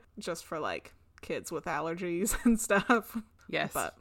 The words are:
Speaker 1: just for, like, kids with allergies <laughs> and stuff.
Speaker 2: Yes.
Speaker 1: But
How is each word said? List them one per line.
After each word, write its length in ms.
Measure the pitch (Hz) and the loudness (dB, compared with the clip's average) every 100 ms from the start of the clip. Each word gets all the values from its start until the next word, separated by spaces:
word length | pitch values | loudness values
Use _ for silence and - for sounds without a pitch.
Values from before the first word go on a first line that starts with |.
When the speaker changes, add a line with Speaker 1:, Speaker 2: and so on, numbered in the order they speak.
| - - | -10 -10
Speaker 1:
just 260 | 190 165 | -8 -8
for, 140 | - 160 | -6 -4
like, 360 | 110 85 - - _ - | -2 -4 -8 -20 _ -14
kids 280 | - 143 - | -6 -6 -4
with 120 | 160 180 | -6 -2
allergies 680 | 147 160 175 180 170 226 - | -2 -2 -2 -2 0 0 4
<laughs> 40 | |
and 160 | 240 220 | 4 4
stuff. 560 | - 202 - 233 - 233 - - - | 4 4 6 2 2 -8 -10 -16 -6
Speaker 2:
Yes. 220 | - - | -2 0
Speaker 1:
But 240 | - 95 - | 0 -2 -6